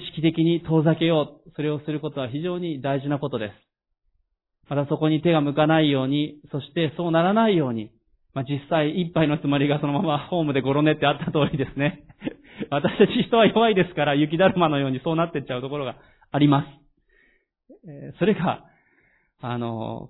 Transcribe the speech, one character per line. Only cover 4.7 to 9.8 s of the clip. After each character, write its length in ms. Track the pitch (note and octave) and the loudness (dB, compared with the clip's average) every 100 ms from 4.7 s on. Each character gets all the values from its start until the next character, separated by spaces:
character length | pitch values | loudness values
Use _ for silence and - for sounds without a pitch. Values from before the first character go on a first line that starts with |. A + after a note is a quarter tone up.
ま 60 | C#3+ | -4
た 100 | C#3+ | -2
そ 100 | D#3+ | 0
こ 120 | D#3 | 0
に 120 | D#3 | 2
手 120 | E3+ | 2
が 80 | D#3+ | 2
向 120 | C#3+ | 2
か 140 | C#3+ D3+ | 2 2
な 140 | D#3+ | 4
い 100 | D#3 | 4
よ 140 | C#3 C3 | 2 0
う 20 | |
に、 320 | D3 D3+ - - | -2 -2 -8 -10
そ 120 | D3 | -10
し 120 | C3+ | -8
て 200 | - D#3+ - | -4 -4 -2
そ 140 | F3 | 0
う 20 | |
な 120 | E3 | 2
ら 100 | F3 | 2
な 160 | G#3+ A3+ | 2 2
い 80 | F3+ | 2
よ 140 | C3+ | 0
う 20 | |
に、 180 | A2+ A2 _ _ _ _ | -4 -8 _ _ _ _
ま 100 | C3+ | -8
あ、 20 | B2+ | -6
実 160 | C#3+ - | -6 -2
際 320 | E3 D3+ D#3 | 0 0 -2
一 120 | E3+ | -2
杯 140 | E3+ D3+ | 0 2
の 100 | D3 | 0
つ 80 | D3 | 0
も 120 | C#3+ | 0
り 100 | C#3+ | 2
が 140 | C#3+ | 0